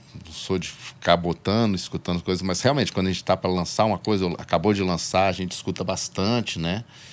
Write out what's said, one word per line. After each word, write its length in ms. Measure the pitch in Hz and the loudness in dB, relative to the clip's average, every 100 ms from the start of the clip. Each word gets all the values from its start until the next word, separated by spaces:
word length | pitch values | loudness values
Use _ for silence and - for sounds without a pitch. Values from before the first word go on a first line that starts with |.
| - - - | -14 -18 -16
sou 260 | 80 - 95 | -10 -4 -4
de 100 | 87 | -4
ficar 480 | - - - - 85 | -10 -16 -2 4 4
botando, 600 | 85 85 - 107 113 92 | 4 -2 0 2 2 0
escutando 440 | - 87 - 87 | -4 -6 -2 -2
coisas, 220 | 85 90 | 0 -2
mas 180 | 95 92 | 0 0
realmente, 320 | 127 143 104 | 2 2 0
quando 140 | - 92 | 0 -2
a 60 | |
gente 100 | 90 | 0
tá 140 | - - | 0 0
pra 120 | 92 | 2
lançar 360 | 90 85 - | 0 0 2
uma 140 | 110 101 | 2 2
coisa, 280 | - 104 92 | 0 0 0
ou 80 | 80 | -4
acabou 380 | - 87 104 | -2 2 2
de 80 | 101 | 2
lançar, 460 | 92 85 - 92 95 | 2 0 0 2 2
a 40 | |
gente 200 | 92 92 | 0 -4
escuta 320 | - - 90 | -6 -6 -4
bastante, 760 | 92 92 - - 98 120 110 - | -4 -4 -4 -2 0 0 -2 -4
né? 260 | 82 98 120 - - | -2 -4 -8 -16 -20